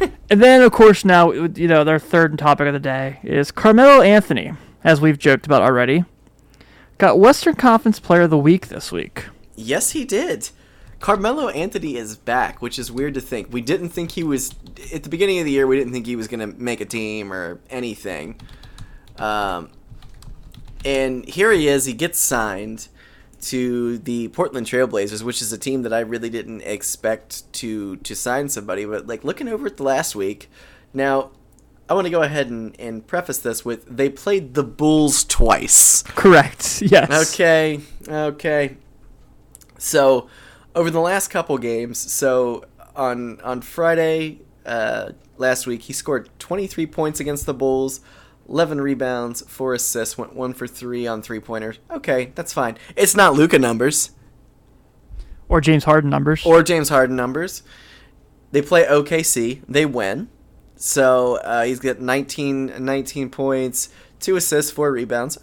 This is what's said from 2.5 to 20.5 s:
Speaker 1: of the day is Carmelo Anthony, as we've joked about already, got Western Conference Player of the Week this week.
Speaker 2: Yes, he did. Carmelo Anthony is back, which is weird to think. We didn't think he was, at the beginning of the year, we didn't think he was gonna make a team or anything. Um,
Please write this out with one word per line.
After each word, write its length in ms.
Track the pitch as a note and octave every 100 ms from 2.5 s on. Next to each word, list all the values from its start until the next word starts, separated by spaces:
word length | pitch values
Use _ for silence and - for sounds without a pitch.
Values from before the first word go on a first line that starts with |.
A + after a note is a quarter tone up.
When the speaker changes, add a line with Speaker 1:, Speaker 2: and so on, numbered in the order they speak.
| C#3 C#3+
Speaker 1:
of 60 |
the 80 | C#3+
day 400 | C#3+ C3 C3+ C3+
is 300 | - - C#3+
Carmelo 480 | - A3 A3 C4+ C#4
Anthony, 520 | G3 G#3 - C#3 D#3 - - _
as 180 | E3+ D3+
we've 200 | D#3 C#3+
joked 260 | D3+ C3+ D3
about 160 | C3+
already, 420 | A#2 B2 B2 D#3 F3 _ _ _ _ _ _ _ _ -
got 220 | F#3+ D#3+
Western 340 | A3 - E4+
Conference 460 | D4+ B3+ A3+ A3+ -
Player 220 | - F3
of 80 | E3+
the 60 | D#3
Week 300 | C#3+ F#3 -
this 240 | - -
week. 360 | F2 - - - - -
Speaker 2:
Yes, 380 | - A2 D#3 -
he 120 | D#4
did. 460 | B3 G3 E4+ G#3 - - _ _ - -
Carmelo 500 | - G#3 G#3 D4 B3+
Anthony 460 | C#3+ F#3 G3+ D#3+ B2
is 200 | G#2+ A2
back, 440 | - B2 G2+ -
which 160 | A#2+ -
is 140 | A2
weird 240 | A#2 D3
to 60 | C3+
think. 320 | B2+ A#2 F#2+
We 80 | B2
didn't 300 | A#2+ F#3+ F3
think 200 | F3+ E3
he 140 | -
was, 280 | D#3+ C3+ - - - - -
at 120 | D#3+
the 40 | D3
beginning 300 | E3+ G3 F#3
of 60 |
the 80 | D#3
year, 120 | C#3
we 120 | C3 C3+
didn't 160 | B2
think 140 | B2 A#2
he 100 | A#2+
was 100 | A2
gonna 220 | A#2 G#2+
make 320 | - B2 A2
a 40 |
team 480 | G2+ A#2 G#2+ G#2+ G2+
or 280 | F#2 E2+ F2 _
anything. 720 | B2+ A#2+ G#2 G2+ D#2+ E2 - - - - - - - - -
Um, 520 | G#2+ G#2+ G2+ F2 E2 - - - - - - - -